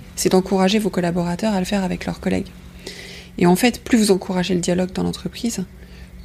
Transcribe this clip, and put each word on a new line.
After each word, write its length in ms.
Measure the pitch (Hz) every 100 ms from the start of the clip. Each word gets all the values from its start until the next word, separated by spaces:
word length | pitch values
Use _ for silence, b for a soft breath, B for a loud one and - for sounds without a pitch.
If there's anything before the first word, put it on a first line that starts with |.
| - -
c'est 140 | 180
d'encourager 480 | 185 185 190 190 214
vos 140 | 202
collaborateurs 640 | 185 175 180 175 175 220
à 60 | 196
le 60 | 185
faire 180 | 208
avec 220 | 180 175 -
leurs 140 | 170
collègues. 300 | 190 - - - - B B B B B B -
Et 60 | 175
en 100 | 185
fait, 260 | 247 233
plus 160 | - 233
vous 100 | 202
encouragez 460 | 185 - 185 180 180
le 60 |
dialogue 300 | 170 175 185
dans 100 | 185
l'entreprise, 600 | 175 - 185 - 233 208 180 - B B B B